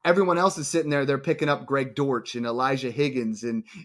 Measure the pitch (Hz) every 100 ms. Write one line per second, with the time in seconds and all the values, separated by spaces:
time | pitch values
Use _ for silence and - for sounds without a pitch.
0 | 165 190 185 170 185 180 143 165 147 143
1 | 135 139 170 151 151 143 131 139 131 117
2 | 139 123 - 120 117 120 131 139 127 123
3 | 147 127 113 107 117 113 - -